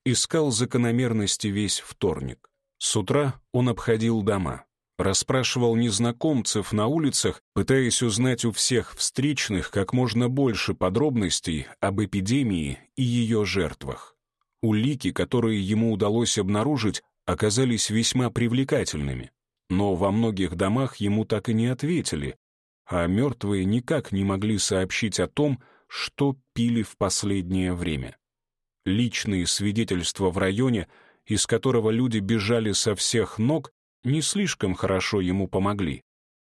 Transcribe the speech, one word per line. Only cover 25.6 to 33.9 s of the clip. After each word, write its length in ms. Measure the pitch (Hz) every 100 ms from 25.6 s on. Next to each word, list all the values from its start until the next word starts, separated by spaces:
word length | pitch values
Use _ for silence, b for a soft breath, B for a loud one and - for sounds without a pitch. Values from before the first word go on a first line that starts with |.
| b b b
что 500 | - - - 139 139 _
пили 280 | - 120 117
в 140 | 104 -
последнее 800 | 98 - 101 98 87 92 92
время. 420 | 87 87 71 58 - _ _ _ _ _ _ 98
Личные 600 | 101 120 - 113 95 85
свидетельства 840 | - 104 104 113 92 82 - 95
в 80 | 92
районе, 500 | 95 101 131 110 82 b b b -
из 200 | 107 -
которого 440 | 113 131 123 107
люди 280 | 113 127 110
бежали 520 | 98 113 98 120 107
со 220 | 95 110
всех 440 | 101 - 117 98 -
ног, 320 | 117 156 - _ _